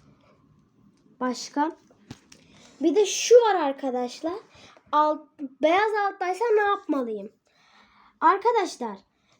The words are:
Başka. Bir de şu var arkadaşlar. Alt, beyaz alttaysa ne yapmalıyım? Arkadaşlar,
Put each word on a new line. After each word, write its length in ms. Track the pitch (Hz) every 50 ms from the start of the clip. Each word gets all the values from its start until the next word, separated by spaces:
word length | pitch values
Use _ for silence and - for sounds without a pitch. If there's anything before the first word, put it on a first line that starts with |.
| _ _ _ _ _ _ _ _ _ _ _ _ _ _ _ _ _ _ _ _ _ _ _ -
Başka. 560 | 254 254 240 - - - - 285 294 320 - - _ _ _ _ _ - - - _ _ - - _ _ - - - - - -
Bir 140 | 269 339 -
de 120 | 427 415
şu 280 | 381 - - - - 453
var 200 | 494 466 427 392
arkadaşlar. 800 | 359 302 277 277 277 277 269 240 247 247 240 - - - 320 359 440 - _ _ - - - - - _ _
Alt, 280 | - 294 302 302 311 311 - - _ - 294 262 - _
beyaz 300 | 277 311 339 392 427 440 415 415 403
alttaysa 380 | 392 392 - 370 359 370 381 453 480 427
ne 60 | 427
yapmalıyım? 720 | 415 415 403 392 - - 302 277 247 226 220 202 196 214 - _ _ _ _ _ _ _ _ _ _ _ _ _ _ _ _ _
Arkadaşlar, 760 | - 320 381 392 392 440 480 440 370 285 - - 247 220 196 - _ _ _ _ _ _ _